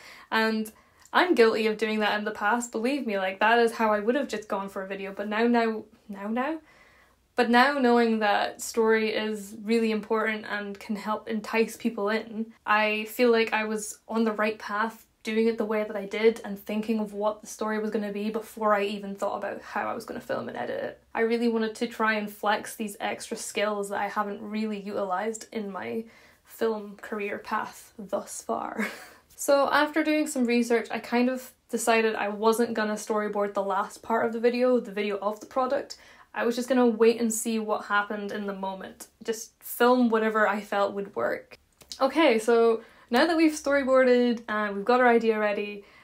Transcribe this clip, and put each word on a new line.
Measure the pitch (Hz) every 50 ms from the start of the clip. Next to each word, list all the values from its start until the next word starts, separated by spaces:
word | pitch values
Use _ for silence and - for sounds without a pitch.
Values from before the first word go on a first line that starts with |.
| - - - - - -
and | 226 220 220 220 220 220 214 214 - _ _ _ _ _ - -
I'm | - 247 349 359 320
guilty | 240 226 220 208 226 220
of | 220 208 208
doing | 220 220 220 214
that | 208 202 208 208
in | 208
the | 214
past, | 214 - 208 208 226 240 240 -
believe | - 226 220 247 285 277 240
me, | 226 196
like, | 196 185 190 190 -
that | 208 220 233 240
is | 233 226
how | 226 - 226 214
I | 214 208
would | 202 226 254
have | 294 262 -
just | 220 208 -
gone | - 214 196 196 196
for | - 202
a | 190
video, | 190 196 196 196 190
but | 196 - 202
now, | 214 208 214 233
now, | 240 240 233 233 226 220 214 - - _ _ _
now, | - 202 196 202 214
now? | 220 247 262 294 320 320 - _ - - - _ _ _ _ _ _ _ _ _ _ -
But | 240 220
now | 240 240 254 285 294 277
knowing | 254 240 240 240 233 226 226 220
that | 214 202 202 202 - - - -
story | - - - 233 226 220 220 220 220 214 -
is | 214 214 214 214 208 196 196 220 226
really | 202 208 233 233 226 220
important | 220 214 202 - 226 214 214 220 214 214 214 -
and | 202 208 202 202 202
can | - - - 214
help | 196 - 214 214 214 - 226
entice | 226 214 208 - - 226 226 220 -
people | - - 233 226 208 202 208
in, | 220 220 - - 220 220 226 - - _ -
I | - 214 214 214 214 214 214 214
feel | 214 - - 247 240
like | 226 226 226 220
I | 220 220
was | 214 214 220 208 - - - - _ -
on | 220 226 226
the | 220
right | 214 208 214 220 220 -
path | - - 208 208 220 220 - - - _ _ _
doing | - 226 220 220 226
it | 226 220
the | 226 214
way | 208 220 214 214
that | 208 208
I | 202 196
did | 196 - 208 226 226 220 - -
and | 208 202 196
thinking | - - 208 214 214 - 226 220
of | 214 190
what | 202 202 208 214 208 -
the | -
story | - - - 220 214 214 214
was | 214 214
gonna | 214 220 208 202
be | 202 202 208 220
before | 214 220 - - - 220 220 208 208
I | 202
even | 202 202 214 196 202 196 196
thought | - 202 202 -
about | 202 202 214 226 -
how | - - - 208 107
I | 107 226
was | - -
gonna | - - -
film | - - - - - -
and | -
edit | - 120 117 117 -
it. | - - - - _ _ -
I | -
really | 226 226 233 233 240
wanted | 233 226 226 220 220 220
to | - 240
try | 233 - - 220 214 220
and | 214 208 208
flex | - - - 202 214 - - - -
these | - 220 202 202 -
extra | - 208 196 - - - 226
skills | 220 - - - 208 202 214 208 202 202 202
that | 202 -
I | 202 202
haven't | - 214 208 202 202 226
really | 220 208 214 214 220 214 208 196
utilized | 185 202 - - 202 190 180 185 214 226 220 - - -
in | - 226 202 196
my | 190 180 - 233 233 226 226 226 - - - - _ _ _
film | - - - 226 226 220 208 202 208 202 -
career | - - 226 208 202 208 226 214
path | - - 226 - - - - - - - _
thus | - 202 185 - - 196 - - -
far. | - - - - - - - - 208 208
<laughs> | - - - - - - _ _ - -
So | - - 277 277 277 -
after | - 285 302 302 - 330
doing | 302 302 302 302 294
some | 294 - 262 240
research, | 226 240 240 233 233 233 226 226 -
I | - 226
kind | - - 240 240 247 254
of | 262 254 - - - _ _ -
decided | - 226 - 240 226 226 226 220 214
I | - 208
wasn't | 208 214 202 214 226 226 233 240 226 226
gonna | 220 214 208 214
storyboard | 208 - - 220 208 208 208 208 208 202 202 208
the | 202
last | 190 196 190 196 220 - - -
part | - - 226 226 233
of | 226
the | 220 233
video, | 226 240 240 240 247 254 254 233
the | 196 202
video | 190 208 208 208 196 -
of | 190 208 214 -
the | -
product. | - - 269 254 262 277 - - - - - - - - - - _ -
I | 220 214
was | 240 233
just | 247 240 -
gonna | 262 247 247
wait | 240 220 208 226 226 233 233
and | 240 220
see | 220 - - 233 220 220
what | 214 214 208 - -
happened | - 208 208 208 208 214 208 202 202
in | 208 208 202
the | 202
moment. | 196 190 196 190 190 190 190 - - - - - _ - -
Just | - 226 220 - - _ _
film | - - - - 240 247 254 254 247 226
whatever | 226 220 220 220 208 214 214
I | 190 202 214
felt | 202 - 208 202 202 202 202
would | 202 196 - -
work. | 233 226 - - - - - - - _ _ _ - - - - -
Okay, | 269 269 269 311 330 277 226 220
so | - 240 233 226 233 233 226 226 - - - - - -
now | 233 247 320
that | 339 339
we've | 320 330 302
storyboarded | 302 - - 277 277 285 269 254 262 262 262 247 247 247 247 240 233 226 - -
and | 214 214 214 202 202
we've | 202 202
got | 240 247 247
our | 254 240
idea | 233 233 226 226 220 214
ready, | 214 208 202 208 208 208 208 202 - - - -